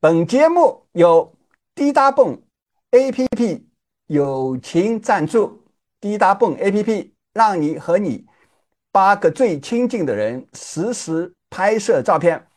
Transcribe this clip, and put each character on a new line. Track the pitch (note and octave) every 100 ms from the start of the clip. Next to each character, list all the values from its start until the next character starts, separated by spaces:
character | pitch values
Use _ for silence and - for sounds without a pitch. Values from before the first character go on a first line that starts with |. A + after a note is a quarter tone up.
本 | F3+ E3 E3+
节 | B3 D#4+
目 | F4 D#4+ - _
由 | - F3 E3 - _ _ _ _
滴 | - C#4+
答 | D4 C4+
蹦 | C4+ A3+ B2 _ _ _ _ _
A | A#3+ C4+
P | A#3+ B3+
P | A3 A#3 D#3+ _ _ _ _ _
友 | D3 C#3 C3+ C3 C3
情 | - E3 G3 A3+
赞 | A3 G3+ D#3
助。 | A3+ G3+ - _ _ _ _
滴 | G3+ G#3
答 | F#3+
蹦 | G3+ A3+ D3
A | G3
P | G3+
P | G#3+ G#3+ - _ _
让 | G3+ A3 F#3+
你 | D3+ D#3
和 | - F3
你 | G3+ A#2 - _ _ _ _ _ _
八 | G3 F#3+
个 | G3+ A#3+
最 | - B3+ D#3
亲 | - A#3 B3
近 | A#3+ D3+
的 | G#2
人 | G#2+ B2+ -
实 | - - - F#3+
时 | B3 - D#3+ F3 _ _
拍 | - G3 A3
摄 | G3+ F3
照 | B2 E3
片 | E3 D#3+ _